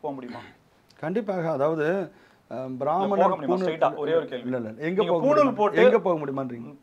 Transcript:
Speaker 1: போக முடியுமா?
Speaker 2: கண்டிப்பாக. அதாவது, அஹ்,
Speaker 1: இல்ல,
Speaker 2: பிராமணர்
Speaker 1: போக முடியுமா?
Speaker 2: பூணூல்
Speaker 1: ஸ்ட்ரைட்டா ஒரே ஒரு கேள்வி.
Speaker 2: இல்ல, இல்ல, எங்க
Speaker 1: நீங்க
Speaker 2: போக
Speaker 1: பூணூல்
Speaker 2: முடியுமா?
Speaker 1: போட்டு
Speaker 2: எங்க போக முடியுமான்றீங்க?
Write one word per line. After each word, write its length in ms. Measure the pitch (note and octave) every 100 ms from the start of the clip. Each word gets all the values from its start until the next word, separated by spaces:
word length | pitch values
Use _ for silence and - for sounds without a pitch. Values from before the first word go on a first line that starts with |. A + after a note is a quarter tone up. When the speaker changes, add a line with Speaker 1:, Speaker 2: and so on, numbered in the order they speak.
Speaker 1:
போக 120 | D3+
முடியுமா? 260 | C3+ B2 A#2+ - - _ _ _ _
Speaker 2:
கண்டிப்பாக. 520 | D#3 G3 G#3 F#3 E3
அதாவது, 600 | D3 D3 D#3+ D3+ G3 D#3 - _ _ -
அஹ், 40 | A#2+
Speaker 1:
இல்ல, 200 | C3 B2+
Speaker 2:
பிராமணர் 380 | C#3 E3+ G3+ G3
Speaker 1:
போக 180 | F#3+ F#3
முடியுமா? 200 | - F#3
Speaker 2:
பூணூல் 120 | F3+
Speaker 1:
ஸ்ட்ரைட்டா 280 | D#3+ D3 -
ஒரே 180 | D3
ஒரு 120 | E3 C#3
கேள்வி. 200 | B2 A#2+
Speaker 2:
இல்ல, 120 | B2+
இல்ல, 120 | A2
எங்க 340 | A2+ D#3 F#3+
Speaker 1:
நீங்க 100 | F3
Speaker 2:
போக 120 | E3+ C4
Speaker 1:
பூணூல் 20 |
Speaker 2:
முடியுமா? 240 | D4+ C#4
Speaker 1:
போட்டு 320 | G#3+ G#3 -
Speaker 2:
எங்க 160 | G3+ G#3+
போக 260 | F#3 E3 C#3+
முடியுமான்றீங்க? 500 | C3+ C3 A#2 A#2 D3